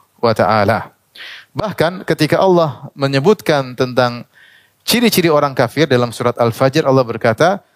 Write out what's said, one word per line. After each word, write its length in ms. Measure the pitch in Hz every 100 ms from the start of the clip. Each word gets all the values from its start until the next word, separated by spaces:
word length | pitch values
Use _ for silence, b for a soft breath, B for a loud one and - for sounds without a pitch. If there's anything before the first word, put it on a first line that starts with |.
| b -
wa 120 | 117 110
taala. 560 | 101 107 101 110 - _ _ B B B B
Bahkan 480 | - 208 - 160 185 -
ketika 320 | 160 156 165
Allah 480 | 190 175 160 120 139 -
menyebutkan 800 | 139 139 160 220 - 147 131 123
tentang 480 | 127 123 123 120 - b b b b b
ciri-ciri 480 | - 226 233 - 165
orang 240 | 147 143
kafir 320 | 131 117 139 156
dalam 240 | 123 120
surat 240 | - 123
Al-Fajr, 480 | - 117 - 131 156
Allah 240 | 143 131 117
berkata, 560 | 113 117 110 165 196 _